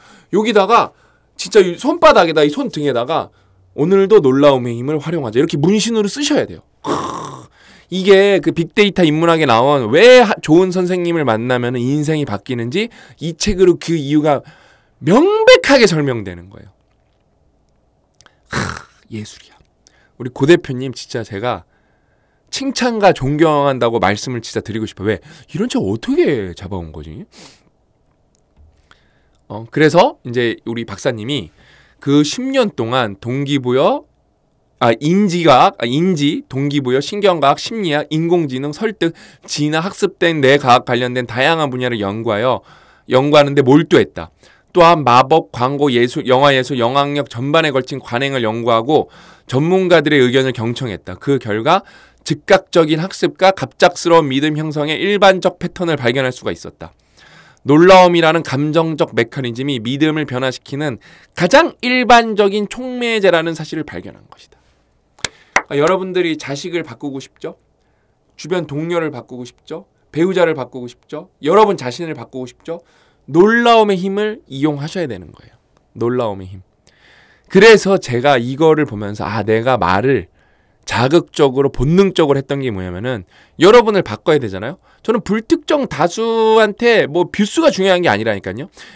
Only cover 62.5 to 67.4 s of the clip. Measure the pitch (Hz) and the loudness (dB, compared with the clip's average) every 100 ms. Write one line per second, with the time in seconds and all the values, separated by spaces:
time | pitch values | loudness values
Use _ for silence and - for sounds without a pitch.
62.5 | 208 202 247 254 247 240 220 190 170 165 | -2 -6 -8 -10 -6 -4 0 2 2 0
63.5 | 160 156 156 147 87 - 50 _ - _ | -6 -10 -10 -10 -12 -16 -20 _ -20 _
64.5 | _ _ _ _ _ _ _ - _ _ | _ _ _ _ _ _ _ -14 _ _
65.5 | - - 143 160 185 190 180 170 151 - | -8 -4 0 0 0 -2 -4 -2 -4 -8
66.5 | - 180 165 113 120 147 135 131 _ | -10 -8 -8 -8 -12 -12 -12 -14 _